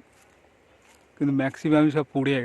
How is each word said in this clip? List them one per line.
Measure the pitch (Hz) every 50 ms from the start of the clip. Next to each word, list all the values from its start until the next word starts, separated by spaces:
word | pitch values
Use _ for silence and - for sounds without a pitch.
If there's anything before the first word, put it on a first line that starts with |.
| - _ _ _ _ _ _ _ _ _ _ _ _ _ _ _ _ _ - _ _ _ _
কিন্তু | - 147 143 139 135
ম্যাক্সিমামই | 135 135 - - - 160 151 151 151 151 139
সব | 156 143 - -
পুড়ে | 143 131 139 139 131 123